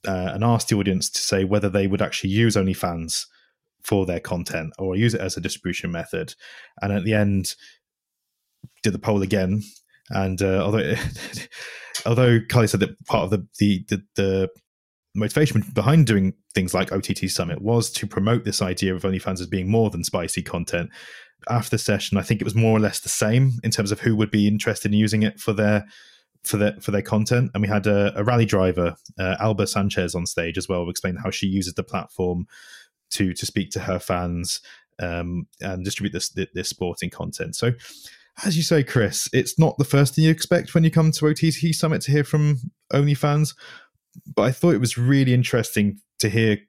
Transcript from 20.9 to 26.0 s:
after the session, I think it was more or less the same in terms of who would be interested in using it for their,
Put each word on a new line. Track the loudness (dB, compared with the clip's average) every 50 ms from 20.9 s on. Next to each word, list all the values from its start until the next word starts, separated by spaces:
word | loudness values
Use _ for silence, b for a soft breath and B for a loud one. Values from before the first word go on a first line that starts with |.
| B B B B B B B B B B -8 -4
after | -2 -2 -2 -2
the | -4
session, | -2 0 0 -2 -2 -2 -2 -2
I | -2
think | 0 0 -2 -2
it | -2
was | -2 0
more | 2 4 4 4
or | 4
less | 2 0 -2 -4
the | -6 -6
same | -2 -2 0 2 4 4 4 2 0 -2 -4
in | -4
terms | -2 -2 -2 -2
of | -4 -2
who | 0 0 2
would | 2 0 2
be | 2 2 4
interested | 4 2 2 0 -2 -4 -2 -2 0
in | 2
using | 2 2 2 2 0 0
it | 0 -2 -4
for | -4 -4 0
their, | 0 2 2 2 0 0 B B B